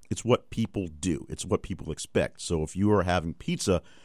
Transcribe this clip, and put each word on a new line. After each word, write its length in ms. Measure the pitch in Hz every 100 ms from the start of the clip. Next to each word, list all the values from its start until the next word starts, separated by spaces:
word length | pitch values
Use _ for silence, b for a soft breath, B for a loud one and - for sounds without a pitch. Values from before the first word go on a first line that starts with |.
| -
it's 160 | -
what 260 | 113 120 -
people 360 | - 113 104 87
do. 400 | 76 92 78 -
It's 160 | -
what 200 | 90 104
people 260 | - 90 76
expect. 500 | 76 - - 76 -
So 220 | - 82
if 140 | 78 90
you 160 | 104
are 100 | 104
having 320 | 90 90 82
pizza 480 | - - 175 - 87 b b